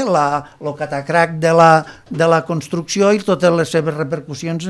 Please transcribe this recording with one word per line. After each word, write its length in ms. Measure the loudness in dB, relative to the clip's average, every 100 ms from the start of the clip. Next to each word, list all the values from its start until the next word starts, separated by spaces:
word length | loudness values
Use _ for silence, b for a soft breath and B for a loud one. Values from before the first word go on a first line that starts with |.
| 2
la, 380 | 0 0 -2 -6 -12
lo 160 | -10 -8
catacrac 560 | -6 -6 -2 0 0 0
de 80 | 2
la, 320 | 6 6 6 2 B -10
de 240 | -2 2
la 80 | 2 0
construcció 640 | -6 -6 -8 -4 0 2
i 80 | 2
totes 320 | 0 0 2
les 160 | 2 0
seves 320 | -2 -2 -4
repercussions 640 | -6 -8 -8 -10 -8 -6 -4